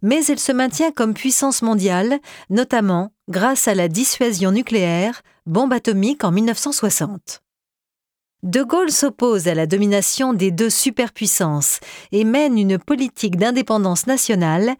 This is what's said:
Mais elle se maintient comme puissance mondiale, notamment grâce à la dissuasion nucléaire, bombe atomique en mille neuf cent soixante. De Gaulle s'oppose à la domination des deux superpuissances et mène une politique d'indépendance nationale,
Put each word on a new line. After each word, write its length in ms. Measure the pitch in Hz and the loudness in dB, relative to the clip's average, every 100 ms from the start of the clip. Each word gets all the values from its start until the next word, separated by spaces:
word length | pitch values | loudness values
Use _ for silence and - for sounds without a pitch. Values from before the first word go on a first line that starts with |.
Mais 240 | 202 302 294 | 0 2 2
elle 140 | 285 | 0
se 120 | - | 0
maintient 400 | 254 254 - 320 | 0 0 0 0
comme 220 | 302 220 | 0 -2
puissance 480 | 214 269 - 277 - | 0 -2 0 0 0
mondiale, 580 | 226 214 190 180 220 285 - - - | 0 2 2 2 0 -2 -4 -20 -2
notamment 640 | 202 - 240 202 175 202 - - | -2 2 2 2 0 -2 -10 -8
grâce 400 | 185 233 269 233 | 0 0 2 2
à 60 | 190 | 2
la 120 | 175 | 0
dissuasion 640 | 175 269 - 240 185 190 | 0 -2 0 0 2 2
nucléaire, 720 | 208 254 220 175 170 208 240 _ _ 165 | 0 0 0 2 0 -2 -4 _ _ -4
bombe 260 | 185 262 | 0 2
atomique 540 | 247 233 196 208 294 185 | 0 0 2 0 0 0
en 60 | |
mille 120 | 185 | 2
neuf 140 | 226 214 | 2 -2
cent 160 | - | -4
soixante. 680 | - 208 - 208 196 - - _ _ _ _ _ _ _ _ _ _ | -2 -2 0 -4 -6 -14 -18 _ _ _ _ _ _ _ _ _ _
De 180 | 180 247 | -4 -4
Gaulle 300 | 254 339 330 | -2 -2 0
s'oppose 560 | - 285 - 240 208 165 | 0 -2 -2 -2 0 0
à 80 | 160 | -2
la 100 | 160 | 0
domination 640 | 196 208 202 185 - 262 | 0 2 0 0 -2 -2
des 200 | 214 190 | 0 0
deux 180 | 170 226 | 0 0
superpuissances 1120 | - 277 - 233 - 208 - 165 147 - - - - - | 0 -2 -2 -4 -4 -4 0 0 0 -2 -4 -8 -20 -4
et 120 | 202 | 0
mène 360 | 220 269 302 226 | 2 2 2 2
une 180 | 196 185 | 2 0
politique 580 | - 285 262 - 214 175 | 0 -2 -2 -4 -2 0
d'indépendance 680 | 226 247 254 220 190 175 247 | 2 0 0 0 2 0 0
nationale, 720 | 262 - 196 165 165 226 | 0 0 2 2 2 0